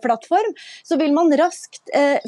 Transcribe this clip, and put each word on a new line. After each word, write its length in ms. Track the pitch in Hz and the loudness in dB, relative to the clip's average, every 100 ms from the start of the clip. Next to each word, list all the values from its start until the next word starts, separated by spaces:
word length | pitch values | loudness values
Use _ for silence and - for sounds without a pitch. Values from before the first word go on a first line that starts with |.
plattform, 560 | 247 226 - 359 440 - - - | -2 -4 0 0 0 -6 -16 -16
så 160 | - 294 | -4 -2
vil 160 | 311 | 2
man 160 | 285 339 285 | 2 2 2
raskt, 460 | 349 - - - - | 0 -2 -18 -20 -4
eh, 240 | - 285 277 | 0 0 0